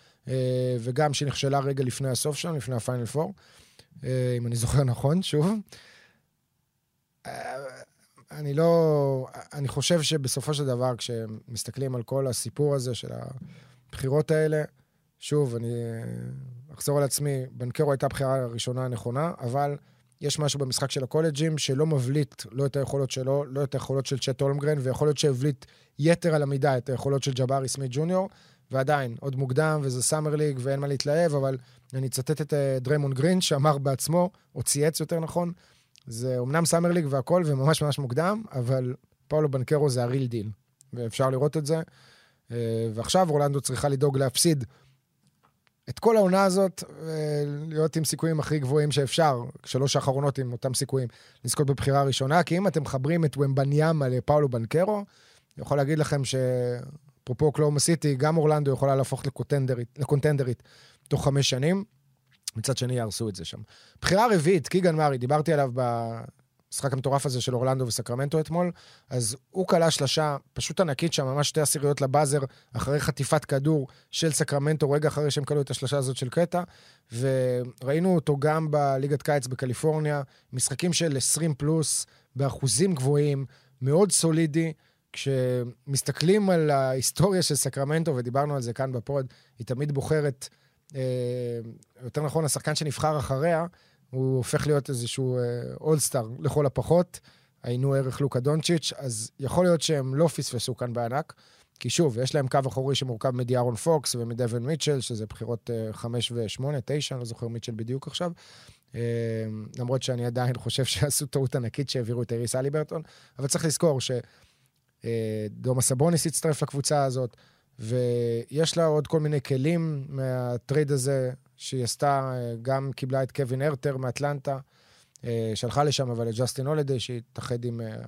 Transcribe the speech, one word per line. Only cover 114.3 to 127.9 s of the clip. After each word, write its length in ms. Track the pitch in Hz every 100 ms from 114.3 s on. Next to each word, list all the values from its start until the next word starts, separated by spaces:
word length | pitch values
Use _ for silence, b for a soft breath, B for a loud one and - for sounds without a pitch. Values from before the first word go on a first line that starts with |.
| b b b b _ _ _
אה, 420 | 117 113 110 110 107
דומה 320 | 113 123 127
סבוניס 440 | - 131 165 165 165
הצטרף 360 | - 160 143
לקבוצה 420 | 143 143 - 147
הזאת, 320 | 135 127 123 _ b b b -
ויש 1000 | 110 123 123 120 117 117 - 143 160 170
לה 100 | 165
עוד 200 | 151 143
כל 140 | 160
מיני 200 | 151 147
כלים 640 | - 131 147 170 165 143 139
מהטרייד 840 | 135 131 127 123 123 - 143 147
הזה 380 | 143 131 135 127 131 _ -
שהיא 280 | - 131
עשתה, 480 | 120 - 143 139 135
אה, 200 | 127 120 117
גם 280 | 120 135 139
קיבלה 300 | 123 131 135
את 100 | 135
קווין 300 | - 127 131
הרטר 340 | 147 139 147 131
מאטלנטה, 640 | 127 120 143 143 143 135 - b b b b b
אה, 280 | 120 117 113
שלחה 300 | 107 120 143
לשם 260 | 147 135 127
אבל 180 | 120 117
את 60 |
ג'סטין 320 | 110 123 - 131
הולדיי, 340 | 156 139 131
שהתאחד 640 | 113 120 - - - 120
עם, 160 | 120 117
אה, 160 | 110